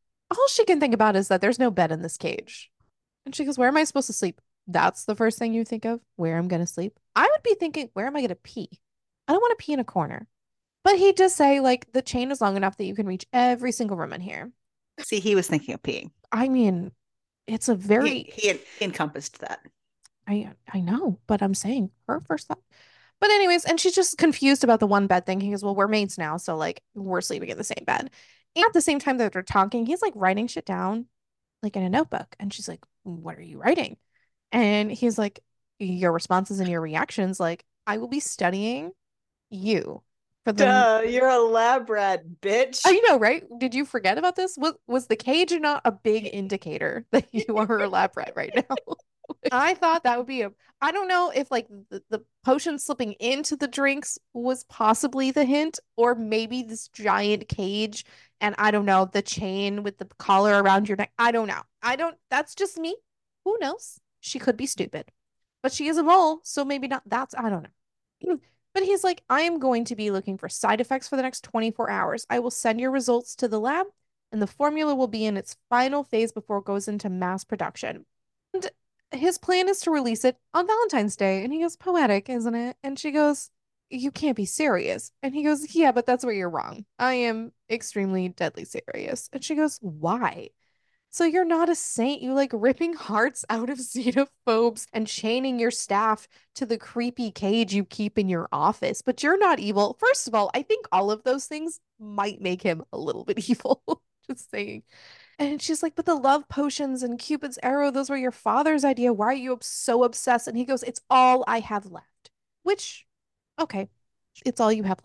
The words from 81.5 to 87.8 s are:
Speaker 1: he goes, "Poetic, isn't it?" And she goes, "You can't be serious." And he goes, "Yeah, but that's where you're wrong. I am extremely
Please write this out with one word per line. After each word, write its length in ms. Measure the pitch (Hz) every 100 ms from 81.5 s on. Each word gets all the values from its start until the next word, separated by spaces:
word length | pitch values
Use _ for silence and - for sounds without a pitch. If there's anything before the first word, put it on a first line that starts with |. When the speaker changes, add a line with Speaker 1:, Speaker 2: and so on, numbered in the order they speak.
Speaker 1:
he 80 | 320
goes, 160 | 339 -
"Poetic, 520 | 370 349 254 202 226
isn't 240 | 247 226
it?" 220 | 233 240 -
And 160 | 277 277
she 120 | 302
goes, 380 | 294 294 285 - _ _ _ _
"You 220 | 254 269
can't 240 | - 302 220
be 100 | 196
serious." 680 | - 302 185 - 92 - _
And 100 | 277
he 100 | 285
goes, 300 | 294 294 302
"Yeah, 200 | 330 285
but 120 | 240 233
that's 200 | 247 247
where 80 | 202
you're 140 | 180
wrong. 360 | 156 - - - -
I 140 | 247
am 400 | 254 233 226 226 - -
extremely 580 | 226